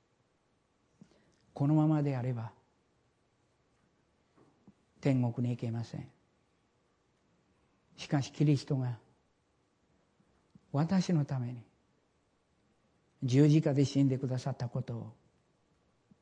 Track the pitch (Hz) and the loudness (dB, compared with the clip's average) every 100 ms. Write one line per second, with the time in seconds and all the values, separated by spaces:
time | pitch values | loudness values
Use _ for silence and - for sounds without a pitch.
0 | _ _ _ _ _ _ _ _ _ _ | _ _ _ _ _ _ _ _ _ _
1 | - _ _ _ _ - 143 156 151 156 | -20 _ _ _ _ -4 2 4 4 2
2 | 143 131 123 120 113 - _ _ _ _ | 0 -2 -4 -6 -8 -14 _ _ _ _
3 | _ _ _ _ _ _ _ _ _ _ | _ _ _ _ _ _ _ _ _ _
4 | _ _ _ _ _ _ - _ _ _ | _ _ _ _ _ _ -20 _ _ _
5 | 147 131 123 117 120 120 120 113 113 - | 0 2 0 -2 -4 -4 -6 -6 -8 -12
6 | 127 _ _ _ _ _ _ _ _ _ | -14 _ _ _ _ _ _ _ _ _
7 | _ _ _ _ _ _ _ _ _ - | _ _ _ _ _ _ _ _ _ -18
8 | - 147 127 - 147 139 - 139 123 117 | -4 -2 -2 0 2 2 0 -4 -4 -6
9 | _ _ _ _ _ _ _ _ _ _ | _ _ _ _ _ _ _ _ _ _
10 | _ _ _ _ _ - _ 139 165 190 | _ _ _ _ _ -20 _ -2 0 0
11 | 175 175 139 135 120 123 - _ _ _ | 2 0 0 -4 -6 -10 -16 _ _ _
12 | _ _ _ _ _ _ _ _ _ _ | _ _ _ _ _ _ _ _ _ _
13 | _ _ 131 127 151 151 156 135 139 143 | _ _ 2 6 6 6 4 2 2 2
14 | 139 131 135 127 139 127 120 135 123 117 | 2 0 -2 -6 -6 -6 -6 -6 -8 -10
15 | 110 117 _ _ _ _ _ _ _ _ | -12 -16 _ _ _ _ _ _ _ _
16 | _ _ | _ _